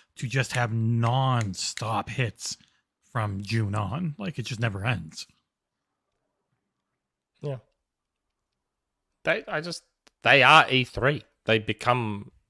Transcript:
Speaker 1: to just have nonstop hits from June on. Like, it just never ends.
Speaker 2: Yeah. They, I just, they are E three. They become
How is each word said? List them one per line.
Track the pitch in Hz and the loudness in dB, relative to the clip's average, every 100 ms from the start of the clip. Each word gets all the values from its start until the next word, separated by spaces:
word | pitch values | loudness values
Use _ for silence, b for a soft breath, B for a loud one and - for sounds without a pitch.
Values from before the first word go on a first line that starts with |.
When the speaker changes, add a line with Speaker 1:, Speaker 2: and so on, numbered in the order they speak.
| b - | b -10
Speaker 1:
to | 123 | -4
just | 131 123 | -2 -2
have | 127 117 | -2 -2
nonstop | 113 113 117 117 127 131 120 107 90 - - 107 104 - | 0 0 2 2 2 2 0 -2 -6 -8 -6 -4 -4 -4
hits | - 117 - - - _ _ _ _ _ | -4 -4 -6 -12 -12 _ _ _ _ _
from | 120 107 98 | -6 -4 -6
June | 101 113 104 | -4 -2 -2
on. | 107 104 147 175 147 | -2 -4 -4 -6 -6
Like, | 196 - | -8 -8
it | 110 | -8
just | 107 | -4
never | 113 98 110 | -4 -2 -4
ends. | 110 80 - - _ _ _ _ _ _ _ _ _ _ _ _ _ _ _ _ _ _ _ _ _ | -4 -6 -16 -18 _ _ _ _ _ _ _ _ _ _ _ _ _ _ _ _ _ _ _ _ _
Speaker 2:
Yeah. | 147 127 - _ _ _ _ _ _ _ _ _ _ _ _ _ _ _ | -10 -10 -14 _ _ _ _ _ _ _ _ _ _ _ _ _ _ _
They, | 160 202 - | -4 -4 -4
I | 160 | -8
just, | 170 165 - _ _ _ | -8 -12 -14 _ _ _
they | 113 135 | 6 8
are | 127 160 127 | 10 8 8
E | 131 | 2
three. | 123 - 127 151 - _ | 0 0 0 -2 -8 _
They | - 110 | 0 2
become | 107 107 123 123 110 101 - - | 0 -2 0 0 -2 -6 -12 -20